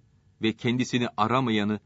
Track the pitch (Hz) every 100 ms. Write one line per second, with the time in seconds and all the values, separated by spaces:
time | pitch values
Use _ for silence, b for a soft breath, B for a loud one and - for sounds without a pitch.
0 | _ _ _ - 110 - 120 123 120 123
1 | 120 - 110 127 123 107 104 104